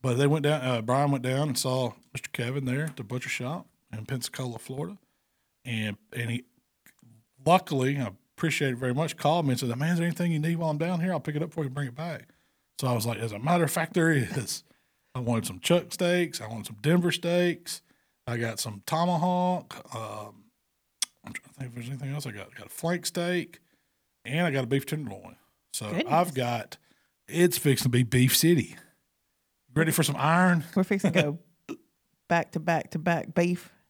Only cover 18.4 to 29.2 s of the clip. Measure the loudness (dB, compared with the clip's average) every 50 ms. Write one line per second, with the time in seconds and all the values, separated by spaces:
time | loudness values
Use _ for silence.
18.4 | -4 -4 -4 -6 -8 -8 -8 -10 -6 -4 0 0 2 2 2 2 0 0 0 0
19.4 | 0 0 -2 -2 -6 -10 -16 -18 -16 -12 -10 -10 -10 -8 -10 -12 -12 -14 -18 -20
20.4 | _ _ _ _ _ _ _ _ _ _ _ _ -8 _ _ _ _ -14 -14 -14
21.4 | _ -16 _ -12 -12 -12 -10 -12 -10 -10 -10 -8 -8 -8 -8 -8 -8 -10 -12 -12
22.4 | -14 -14 -16 -18 -18 -16 -14 -6 -4 -2 -2 -2 -4 -6 -4 -2 -2 0 -2 -2
23.4 | -4 -6 -14 -20 _ _ _ _ _ _ _ _ _ _ _ _ _ -4 0 2
24.4 | 2 2 2 0 0 2 0 0 0 -2 -6 -6 -6 -8 -10 -12 -14 -18 -20 _
25.4 | _ _ _ _ _ _ -10 -8 -8 -4 -4 -4 -2 2 2 2 2 2 0 -4
26.4 | -2 -2 -2 -4 -6 -10 -16 -20 _ _ _ _ _ _ _ _ _ -6 2 4
27.4 | 4 4 4 4 4 4 4 4 2 2 4 4 2 4 4 6 6 6 6 6
28.4 | 6 6 6 6 4 -2 -6 -18 -20 _ _ _ _ _ _ _